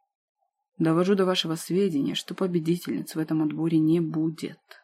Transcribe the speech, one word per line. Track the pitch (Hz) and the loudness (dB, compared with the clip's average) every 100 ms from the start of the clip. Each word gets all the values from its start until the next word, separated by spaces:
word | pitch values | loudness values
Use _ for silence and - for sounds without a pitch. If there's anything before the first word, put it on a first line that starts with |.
| _ _ _ _ _ _ _ _ | _ _ _ _ _ _ _ _
Довожу | 160 160 180 202 | 2 4 4 4
до | 185 | 2
вашего | 180 165 160 | 0 -2 -6
сведения, | - 175 196 151 - - | -2 0 2 0 -2 -4
что | - 180 | -8 -4
победительниц | 190 175 160 175 - 110 - 160 | -2 0 0 -2 -2 -6 -6 -6
в | |
этом | 156 160 | -2 0
отборе | 156 151 165 165 | 0 0 2 4
не | 156 170 | 4 2
будет. | 160 160 160 160 - 156 _ - | 2 -2 -2 -4 -10 -12 _ -20